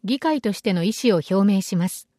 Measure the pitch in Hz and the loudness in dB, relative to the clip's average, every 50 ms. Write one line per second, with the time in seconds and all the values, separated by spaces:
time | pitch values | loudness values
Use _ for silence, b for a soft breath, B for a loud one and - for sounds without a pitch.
0 | - 190 254 - - 320 311 277 - 214 196 - - 220 185 175 170 208 220 - | -2 -4 -4 -2 0 -2 -2 0 -2 -4 -4 -2 -2 -2 0 0 0 -2 -2 0
1 | - 240 196 165 147 - 185 196 196 208 202 190 - - 190 170 175 190 - - | 2 2 2 2 0 0 2 2 4 4 2 2 0 -2 -2 -2 -2 -2 -4 -10
2 | - _ _ | -18 _ _